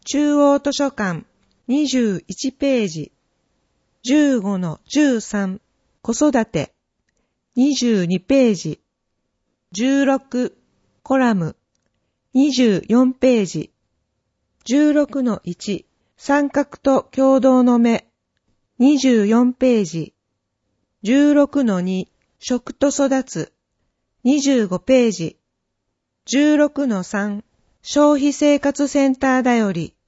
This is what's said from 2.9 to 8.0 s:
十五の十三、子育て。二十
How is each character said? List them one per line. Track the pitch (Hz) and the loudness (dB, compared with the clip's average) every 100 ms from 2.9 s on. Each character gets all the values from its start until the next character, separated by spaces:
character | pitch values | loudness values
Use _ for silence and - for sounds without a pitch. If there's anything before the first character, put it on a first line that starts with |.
| 156 - _ _ _ _ _ _ _ _ _ | -8 -14 _ _ _ _ _ _ _ _ _
十 | 247 302 285 254 | -2 2 2 0
五 | 196 190 | -2 -4
の | 180 156 _ | -6 -10 _
十 | 294 294 233 | 0 0 0
三、 | - 208 190 190 _ _ _ _ | -4 -6 -6 -8 _ _ _ _
子 | - | -8
育 | 233 302 247 226 | 0 0 0 -2
て。 | 160 - _ _ _ _ _ _ _ _ - | -4 -8 _ _ _ _ _ _ _ _ -2
二 | 277 262 | 0 0
十 | 240 214 | 0 0